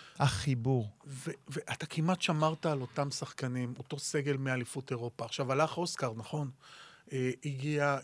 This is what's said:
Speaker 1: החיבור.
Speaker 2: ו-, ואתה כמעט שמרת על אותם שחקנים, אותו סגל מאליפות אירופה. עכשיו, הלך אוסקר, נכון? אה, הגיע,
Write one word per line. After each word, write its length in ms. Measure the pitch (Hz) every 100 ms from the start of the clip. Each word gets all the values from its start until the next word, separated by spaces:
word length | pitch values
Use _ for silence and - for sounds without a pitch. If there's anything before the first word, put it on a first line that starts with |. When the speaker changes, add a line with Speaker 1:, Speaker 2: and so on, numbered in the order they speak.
| - -
Speaker 1:
החיבור. 680 | 139 - 143 123 123 127 104 - 143
Speaker 2:
ו-, 240 | 131 165 - -
ואתה 380 | 143 - - 156
כמעט 360 | - 165 180
שמרת 440 | - 156 156 160 165
על 160 | 143
אותם 300 | 127 - 139
שחקנים, 600 | - 139 - 131 127 123 127
אותו 220 | - 139
סגל 380 | - 151 143 135
מאליפות 540 | 135 127 117 147 -
אירופה. 340 | 123 120 - 117
עכשיו, 260 | - 127
הלך 260 | 135 156 170
אוסקר, 340 | 175 - 127 113
נכון? 320 | 110 151 139 - - - - - -
אה, 180 | 135 127 120 147
הגיע, 520 | 135 147 147 143 135